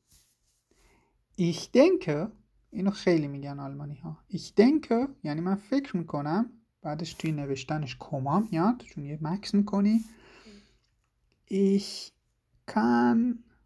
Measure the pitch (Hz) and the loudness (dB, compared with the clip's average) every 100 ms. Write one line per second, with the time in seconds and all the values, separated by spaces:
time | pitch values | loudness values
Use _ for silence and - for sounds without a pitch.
0 | _ - _ _ _ _ _ _ _ _ | _ -20 _ _ _ _ _ _ _ _
1 | _ _ _ - 175 160 - 240 320 370 | _ _ _ -2 0 -2 2 6 6 6
2 | - 147 202 - _ _ _ - 196 202 | 0 -4 -4 -10 _ _ _ -4 -4 0
3 | - 170 143 139 139 143 139 139 143 147 | 2 2 0 -6 -10 -10 -10 -10 -12 -12
4 | 165 156 _ 180 - - 233 311 - 233 | -12 -14 _ -12 0 6 6 4 2 0
5 | 269 - 151 151 175 196 - 269 277 180 | 0 -6 -6 -4 -2 -4 -2 -2 -2 -4
6 | 165 147 147 180 233 - _ _ 160 151 | -4 -6 -2 -2 -2 -6 _ _ -8 -8
7 | 165 - 160 151 139 135 - 156 143 - | -8 -6 -4 -4 -4 -6 -4 -6 -6 -10
8 | - 139 135 170 220 160 185 247 - - | -10 -6 0 0 0 0 0 0 -6 -12
9 | 143 151 151 190 - 202 202 196 202 226 | -10 -6 -4 -4 0 0 2 2 2 2
10 | - - - - - 202 _ _ _ _ | 0 -10 -20 -20 -20 -20 _ _ _ _
11 | _ _ _ _ _ 196 196 196 202 - | _ _ _ _ _ 0 2 2 -2 -10
12 | - _ _ _ _ _ - 226 233 240 | -16 _ _ _ _ _ -4 0 2 4
13 | 240 233 247 240 - _ | 4 4 2 -2 -10 _